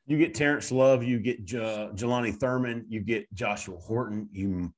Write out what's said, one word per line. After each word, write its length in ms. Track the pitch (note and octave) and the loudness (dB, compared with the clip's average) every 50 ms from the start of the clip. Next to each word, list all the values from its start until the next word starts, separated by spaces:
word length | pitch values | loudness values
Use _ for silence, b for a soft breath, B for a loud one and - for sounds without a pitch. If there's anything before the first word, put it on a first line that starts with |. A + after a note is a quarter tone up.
| _ | _
You 100 | C3+ D3+ D3 | 0 2 4
get 140 | E3 E3+ | 4 2
Terrence 380 | - - D3 C#3+ D3 D3 - - | 2 2 2 2 2 2 -2 0
Love, 320 | B2+ B2+ C3 C3+ C3+ B2 | 4 6 6 6 6 6
you 160 | A#2 B2 B2 A#2 | 4 2 0 0
get 260 | G2+ B2 A#2+ A#2+ G2+ | 0 -2 -2 -2 -6
J-, 440 | E2+ B2 A#2+ A2 A2 G#2+ G#2+ G#2+ G#2 G#2+ | -6 -4 -4 -2 -2 -4 -4 -6 -6 -6
Jelani 440 | F#2+ A#2+ A#2+ B2 B2 A#2+ A2 G#2+ - | -2 0 0 2 2 0 -2 -2 0
Thurman, 460 | C3+ B2+ B2+ B2+ B2+ A#2+ A#2 A#2 G#2+ A2 | 0 0 2 2 0 0 -2 -4 -6 -6
you 120 | A2 A2 | -6 -4
get 260 | F#2+ G#2+ A2+ G#2+ - - G2+ | -2 0 -2 -2 -2 -6 -8
Joshua 440 | F#2 A#2+ G#2 G#2 G2+ - F#2+ F#2 E2+ | -4 -2 -2 -2 -4 -6 -10 -12 -12
Horton, 500 | F2 - A2+ A#2+ B2 G#2+ G#2 G#2+ G#2+ - | -6 -4 -2 -2 -2 -2 -4 -6 -8 -8
you 160 | F#2+ F#2+ G2 G2 | -6 -4 -2 -2
m-, 220 | F#2 F2+ F2 E2+ - | -2 -2 -4 -6 -8